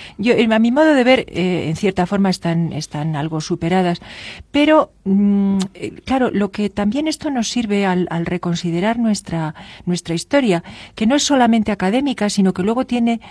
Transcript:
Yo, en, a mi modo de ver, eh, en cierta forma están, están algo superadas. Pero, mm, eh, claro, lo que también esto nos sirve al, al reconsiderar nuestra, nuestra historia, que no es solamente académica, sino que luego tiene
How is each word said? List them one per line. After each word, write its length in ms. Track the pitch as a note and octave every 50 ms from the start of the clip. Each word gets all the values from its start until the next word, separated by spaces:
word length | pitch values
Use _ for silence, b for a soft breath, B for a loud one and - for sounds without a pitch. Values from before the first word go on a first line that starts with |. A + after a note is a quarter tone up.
| B B B B
Yo, 140 | G3+ B3 G#3
en, 180 | - A#3 A3
a 60 | A3 A3
mi 120 | A3+ A#3
modo 240 | B3 D4 D#4+ D#4 D4
de 100 | C4 A#3
ver, 220 | B3 C4 - - -
eh, 380 | - - F3+ F3+ F3+ D#3+ - D3+
en 80 | E3
cierta 300 | - - F#3+ F#3+ - F3
forma 240 | F3 G3+ G3 G3 F#3+
están, 420 | F3+ - - E3+ E3 E3+ E3+ D#3
están 440 | - D3 - - - D3 D3+ D#3+ D#3
algo 240 | C#3+ D3+ D#3+ D#3 D#3
superadas. 600 | D#3 - F3 E3+ E3 E3 F3+ F#3+ F3+ F3 E3+ - B B B B B B B B B _
Pero, 420 | - C#4+ D4 D#4 D#4 D#4 - - _ _ -
mm, 540 | G3 F#3+ G3+ G#3 G3+ G3+ G3+ G3 G3 G3 G3 F#3+ - -
eh, 180 | - - - - - -
claro, 260 | - B3+ C4 B3 -
lo 180 | - G3 G3+ G3
que 200 | - G#3 G#3 G3
también 380 | - G#3 G3+ G#3 A3 C#4+ D#4 D#4
esto 220 | D4+ - - D4+
nos 180 | C4+ A#3+ A3 -
sirve 380 | - B3 A#3+ G3+ G3+ G3+ G3+
al, 200 | F#3+ F3+ F#3 F3 -
al 160 | E3 E3+ E3
reconsiderar 720 | - F#3 F3 - F3+ E3+ - - E3+ E3 F3 G3 A3 A#3 A#3+
nuestra, 560 | A#3 A3 G#3 - - - - E3 D#3+ D3+ - B B B B B B
nuestra 280 | F3 F3 E3+ - - E3
historia, 480 | E3+ - - C#4 C#4+ C4 G#3+ F3 E3 - B B B B B B
que 120 | - G#3+
no 80 | A3 C#4
es 60 | D4
solamente 500 | - - D4 B3+ A#3+ A3+ A#3 A3+ G#3 A3
académica, 560 | G3+ - F#3 F#3 G#3+ C4 C#4+ C4+ B3 - G#3 G#3
sino 220 | - G3+ F#3+ F#3
que 100 | F3+ -
luego 240 | F3+ G#3+ A3+ B3+ B3+
tiene 340 | - A#3+ A#3+ A#3 A#3 A#3 A3+ B B